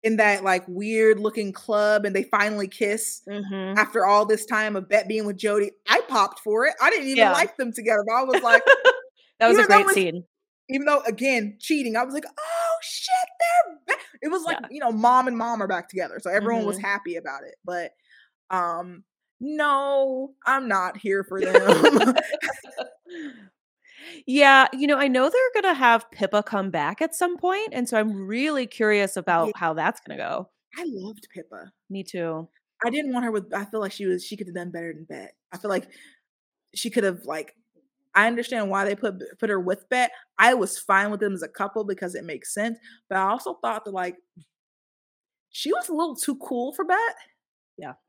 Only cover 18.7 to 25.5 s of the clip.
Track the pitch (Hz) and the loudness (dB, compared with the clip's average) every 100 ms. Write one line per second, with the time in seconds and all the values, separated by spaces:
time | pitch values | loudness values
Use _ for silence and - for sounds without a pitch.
18.7 | 170 180 180 _ _ _ _ 262 302 294 | -4 -8 -16 _ _ _ _ -8 -2 0
19.7 | 277 277 277 269 262 269 _ - 269 254 | 0 2 0 0 -2 -8 _ 0 0 2
20.7 | 196 185 202 214 196 190 190 - - - | 0 0 -4 -2 -2 -2 -4 4 6 6
21.7 | - - 285 240 254 - 294 - - - | 6 6 6 4 2 -2 -6 -6 -10 -12
22.7 | - - - 349 349 294 233 196 _ _ | -12 -12 -14 -18 -14 -14 -16 -20 _ _
23.7 | _ _ - 320 339 - 269 277 277 269 | _ _ -20 -20 -16 -2 4 8 8 6
24.7 | 262 285 277 277 254 269 480 523 | 2 0 2 2 2 2 2 0